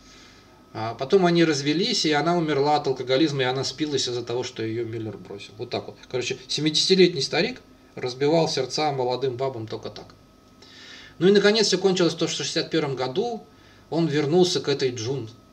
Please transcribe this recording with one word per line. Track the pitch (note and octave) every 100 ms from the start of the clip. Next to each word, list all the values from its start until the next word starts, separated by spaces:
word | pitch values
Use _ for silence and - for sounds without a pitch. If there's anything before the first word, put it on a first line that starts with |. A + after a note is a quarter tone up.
| - - - - - - -
А | A2 A2
потом | A2+ C3+ G3 F3
они | E3+
развелись, | E3 C#3 C#3+ D#3+ A#3 A3 D#3+
и |
она | D3+ E3 F3
умерла | D#3 C#3 D3 D3+
от | C#3+
алкоголизма, | C3 B2 C3 D#3+ C#3
и | B2+
она | C3
спилась | - - D3+ C3+ C3
из-за | A#2+
того, | A#2 A#2+
что | B2 -
её | A2+ A2+
Миллер | A2 A2+ A2 F#2
бросил. | - G2+ - -
Вот | A#2+
так | A2 -
вот. | - -
Короче, | B2+ C3 - -
семидесятилетний | - D3+ D#3 - F#3 F3 C#3+
старик | - D3 A3+ B3+ - - - -
разбивал | B2+ B2+ C#3+ E3 D#3+
сердца | C#3+ A#2+ - D#3
молодым | C3+ B2 B2 C3 A#2+
бабам | C3+ A#2+ A2
только | A2+ A#2
так. | - - - - - - - - - - - - -
Ну | F3+
и, |
наконец, | G3+ G3+ A3 G3+
всё | F3+
кончилось | G3 F3+ E3
то, | - D#3+
что | -
в | C#3+
шестьдесят | E3 -
первом | E3 C#3+ C3
году | C3 C#3+ A#3+ A3 - - - - -
он | D#3+ D#3+
вернулся | D3 C#3 F3+ E3+ C#3
к | D3
этой | C#3 C3
Джун. | A#2 A2 C#3 A2 - -